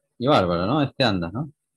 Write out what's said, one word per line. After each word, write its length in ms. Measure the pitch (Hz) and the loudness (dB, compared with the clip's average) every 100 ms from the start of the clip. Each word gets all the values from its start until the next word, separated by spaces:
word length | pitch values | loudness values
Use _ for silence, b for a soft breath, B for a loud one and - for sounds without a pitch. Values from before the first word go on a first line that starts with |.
| _ - | _ -6
Y 100 | 127 | 2
bárbaro, 380 | 131 87 87 95 | 2 2 0 0
¿no? 160 | 151 | -2
Este 220 | 135 - | -2 0
anda, 260 | 123 95 82 | 0 0 -4
¿no? 220 | 107 151 _ _ | -8 -10 _ _